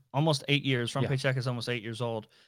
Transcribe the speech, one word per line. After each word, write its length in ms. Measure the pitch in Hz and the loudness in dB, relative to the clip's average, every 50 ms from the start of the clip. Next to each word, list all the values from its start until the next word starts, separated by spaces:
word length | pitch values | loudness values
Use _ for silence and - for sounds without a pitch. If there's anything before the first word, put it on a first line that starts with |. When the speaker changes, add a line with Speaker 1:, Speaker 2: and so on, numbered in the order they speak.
| _ _ | _ _
Speaker 1:
almost 320 | - 139 156 160 147 139 - - | 0 2 2 2 2 2 2 2
eight 160 | 143 143 - | 2 2 4
years. 260 | 135 131 120 120 110 | 2 2 2 0 -2
Front 140 | - 139 123 | 0 0 0
Speaker 2:
Yeah. 40 | - | 0
Speaker 1:
Paycheck 280 | 139 131 143 135 127 | 0 0 2 0 0
is 100 | 135 117 | 2 0
almost 220 | 135 123 120 - 120 | -2 -2 -2 -4 -4
eight 140 | 123 120 | -4 -4
years 180 | 98 117 113 107 | -6 -8 -6 -4
old. 260 | 123 117 113 110 107 - _ - _ | -4 -4 -4 -6 -8 -10 _ -20 _